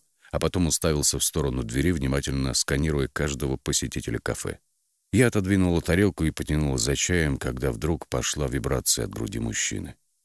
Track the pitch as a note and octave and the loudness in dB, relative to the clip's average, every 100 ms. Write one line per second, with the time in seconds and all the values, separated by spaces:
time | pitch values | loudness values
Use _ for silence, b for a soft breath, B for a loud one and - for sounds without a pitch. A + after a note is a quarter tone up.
0 | _ b b - D#2+ F#2 E2+ D2 E2+ D2+ | _ b b -2 0 2 2 2 2 2
1 | C#2 C#2 - E2 C#2 B1+ A1+ A#1+ D2+ E2+ | 2 0 0 0 0 -2 -2 0 2 2
2 | C2 C#2 - C2+ C2+ A#1+ - C#2 D#2 C#2+ | 2 0 0 -2 0 0 0 0 2 0
3 | C2 - D2 C2+ C#2+ C2 - - - - | -2 -2 -2 -2 -2 -2 -2 -2 -2 -4
4 | - A#1 - - - - _ _ _ _ | -4 -4 -4 -6 -6 -8 _ _ _ _
5 | _ G#2+ B2 A2 F#2 G2 F#2 E2+ D#2 F2 | _ 4 4 4 2 4 4 4 2 4
6 | G2+ - D#2+ - - D#2 D2+ C2 A#1 C#2 | 4 2 -2 -2 -2 0 2 0 0 0
7 | - F2+ D#2 C2 C2 B1 B1+ A1+ - D#2+ | 0 2 2 0 -4 -2 -2 -2 -2 -2
8 | - B1+ - - C#2 C2 A#1 B1+ - - | -2 -4 -2 -2 -2 -2 -2 0 0 0
9 | G#2+ G2 - A2 A2+ G#2+ - G2+ E2+ - | -2 -4 -6 -4 -4 -2 -4 -4 -8 -12
10 | _ _ | _ _